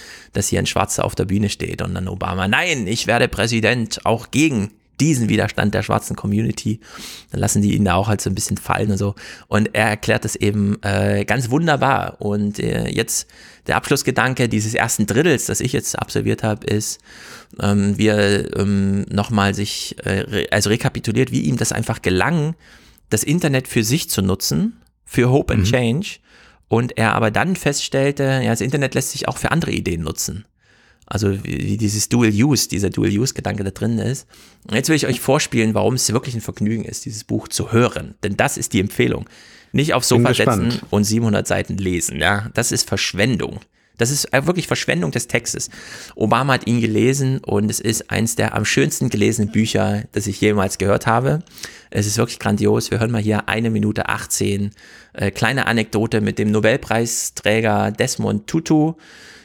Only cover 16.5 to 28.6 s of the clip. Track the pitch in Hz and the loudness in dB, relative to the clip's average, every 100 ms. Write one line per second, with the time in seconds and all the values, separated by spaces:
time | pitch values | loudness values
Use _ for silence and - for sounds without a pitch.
16.5 | 104 - 104 110 - - - - - - | -2 -2 -2 -2 -8 -14 -20 -20 -20 -20
17.5 | - 101 101 101 101 107 104 101 101 - | -4 2 2 2 4 4 4 4 2 0
18.5 | 50 101 98 98 98 - 101 104 110 98 | -2 0 2 2 0 0 -2 0 2 2
19.5 | 98 101 - - - 101 98 - 104 - | 0 -4 -6 -10 -8 -2 -2 0 -2 0
20.5 | 107 101 113 131 - - 120 127 - 151 | 0 2 2 0 -4 -2 0 0 0 0
21.5 | 127 117 - 113 - - 92 104 170 151 | 0 -2 -2 -4 -4 0 2 2 2 0
22.5 | 160 - - - _ _ 107 - 165 165 | -4 -12 -20 -20 _ _ -2 0 2 2
23.5 | 135 131 - 107 147 - - 95 95 - | 0 0 0 2 0 0 0 0 0 0
24.5 | 147 208 - _ _ - - 123 135 - | 0 0 -4 _ _ -4 2 4 4 2
25.5 | 107 95 127 117 131 208 - _ - - | 2 4 4 2 0 -2 -10 _ -20 -20
26.5 | _ _ 110 123 - 113 - 110 110 143 | _ _ 0 0 0 0 2 2 2 0
27.5 | 190 147 143 - 139 139 143 135 135 117 | 0 0 -2 -2 0 0 0 0 2 2
28.5 | 113 | 0